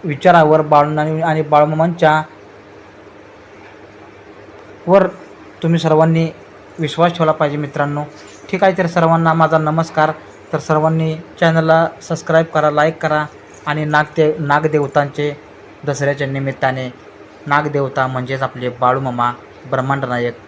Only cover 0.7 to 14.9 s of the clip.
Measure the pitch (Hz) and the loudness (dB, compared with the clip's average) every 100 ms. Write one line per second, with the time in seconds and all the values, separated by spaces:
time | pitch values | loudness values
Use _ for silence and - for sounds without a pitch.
0.7 | 147 147 151 151 156 165 156 151 151 151 | 2 2 0 -2 -2 -2 -2 2 2 2
1.7 | 156 170 170 156 156 156 - - - - | 2 -2 2 2 2 -2 -16 -20 -20 -20
2.7 | - - - - - - - - - - | -20 -20 -20 -20 -20 -20 -20 -20 -20 -20
3.7 | - - - - - - - - - - | -20 -20 -20 -20 -20 -20 -20 -20 -20 -20
4.7 | - - 190 185 - - - - - 165 | -12 2 2 2 -4 -20 -20 -20 -6 -2
5.7 | 165 165 156 160 165 160 - - - - | 0 2 4 4 2 -2 -6 -20 -20 -20
6.7 | - 156 - 170 170 160 151 151 147 143 | -8 -6 0 0 2 -2 0 -2 -2 -6
7.7 | 143 147 147 147 - - - - 185 190 | -4 -4 -4 -10 -16 -20 -20 -8 0 0
8.7 | 190 170 175 160 165 165 160 160 160 156 | 0 -2 0 2 2 2 2 2 2 0
9.7 | 160 165 - 156 156 - - - 151 139 | -2 -2 0 0 -2 -16 -20 -10 -8 -2
10.7 | 156 156 160 160 160 - - 170 165 160 | 0 2 0 -4 -6 -14 -2 2 2 2
11.7 | 160 165 - - 165 - 160 165 156 151 | 2 2 -4 -10 -8 0 0 2 0 0
12.7 | 147 156 160 156 151 151 - - - - | 2 0 0 -2 -2 -4 -12 -20 -12 -6
13.7 | 151 151 151 151 - 156 156 143 147 156 | -4 0 0 0 0 0 0 0 0 2
14.7 | 151 139 | 0 0